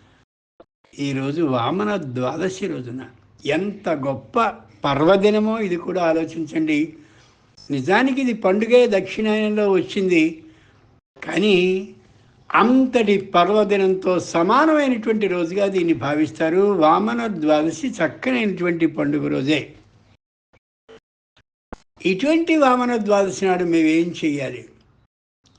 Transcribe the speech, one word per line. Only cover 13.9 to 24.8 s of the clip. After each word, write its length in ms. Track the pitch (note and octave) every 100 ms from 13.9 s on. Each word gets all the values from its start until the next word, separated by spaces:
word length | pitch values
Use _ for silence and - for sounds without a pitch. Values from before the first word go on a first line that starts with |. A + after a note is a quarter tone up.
| F#3 F#3 F3+
సమానమైనటువంటి 1080 | - E3+ E3+ A#3+ D#4+ D#4 C#4 A#3+ A3 A3 G3
రోజుగా 400 | F3+ E3 F#3 G3
దీన్ని 280 | F#3+ E3+
భావిస్తారు. 680 | D3 B2 D3+ D3+ - D#3+ F3+
వామన 640 | G3+ G3 D#3 F3 G#3 A#3+ A3+
ద్వాదశి 640 | F#3 D3+ D3+ D#3+ D#3+ C4+
చక్కనైనటువంటి 960 | - D#3+ - B3+ B3+ G#3+ F3 F3 E3+ D#3+
పండుగ 420 | C#3+ D3 D3 C#3+
రోజే. 440 | D3 C3+ D3+ A2 - _ _ _ _ _ _ _ _ _ _ _ - _ _ _ _ _ _ _ - _ _ F3
ఇటువంటి 500 | F#3 C#4 E4 E4 D#4+
వామన 400 | C4+ B3 B3 A#3+
ద్వాదశి 480 | G3+ G3+ G3 -
నాడు 200 | F#3+ F3+
మేమేం 500 | F3 E3 D#3 D#3+ F3 -
చెయ్యాలి? 400 | E3+ C#3+ C3 B2 A2 _